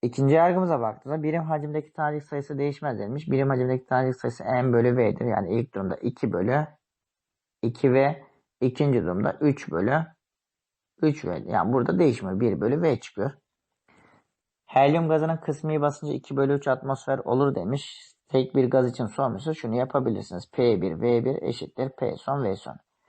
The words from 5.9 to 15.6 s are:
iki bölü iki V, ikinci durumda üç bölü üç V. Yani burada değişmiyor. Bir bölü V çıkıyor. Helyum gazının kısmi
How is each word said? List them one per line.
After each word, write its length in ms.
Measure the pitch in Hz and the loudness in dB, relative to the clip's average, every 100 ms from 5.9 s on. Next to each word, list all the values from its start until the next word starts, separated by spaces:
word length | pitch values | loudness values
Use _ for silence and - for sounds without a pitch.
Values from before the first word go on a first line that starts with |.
| - | -4
iki 360 | 123 139 120 | -6 -4 -4
bölü 340 | 90 98 139 156 _ _ _ _ _ _ _ _ _ | 0 0 0 -2 _ _ _ _ _ _ _ _ _
iki 300 | 117 120 139 | -6 0 4
V, 320 | 127 139 156 - _ _ _ | 4 2 0 -14 _ _ _
ikinci 420 | 127 123 147 123 | -2 0 2 2
durumda 340 | 85 90 139 - | 0 -2 -2 0
üç 300 | 151 139 - | 0 0 -4
bölü 360 | 80 101 147 165 _ _ _ _ _ _ _ _ _ | -2 0 0 -2 _ _ _ _ _ _ _ _ _
üç 220 | 156 147 | 0 0
V. 180 | - 87 - | -4 -6 -2
Yani 260 | 101 87 | 0 2
burada 260 | 127 165 185 | 2 2 4
değişmiyor. 420 | 160 117 98 95 | 2 2 -4 0
Bir 200 | 120 85 | 0 0
bölü 220 | 107 147 | 0 0
V 180 | 170 117 | 0 -2
çıkıyor. 300 | - - 113 - _ _ _ _ _ _ _ _ _ _ _ _ _ | -6 -6 -6 -6 _ _ _ _ _ _ _ _ _ _ _ _ _
Helyum 420 | 147 139 160 165 | 4 4 4 2
gazının 280 | 156 160 165 | 2 2 -2
kısmi 440 | - 143 | -4 -4